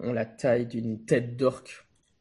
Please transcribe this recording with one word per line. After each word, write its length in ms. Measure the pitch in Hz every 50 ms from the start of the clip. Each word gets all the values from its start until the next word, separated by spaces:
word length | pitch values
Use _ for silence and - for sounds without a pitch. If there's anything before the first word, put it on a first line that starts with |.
| -
ont 100 | 117 123
la 120 | 117 120
taille 400 | 117 - - - 135 117 120 120
d'une 400 | 117 - 117 113 113 110 107 -
tête 320 | - 160 123 123 120 120 123
d'orque, 480 | 135 127 - - - - - - - _ _ _ _ _ _ _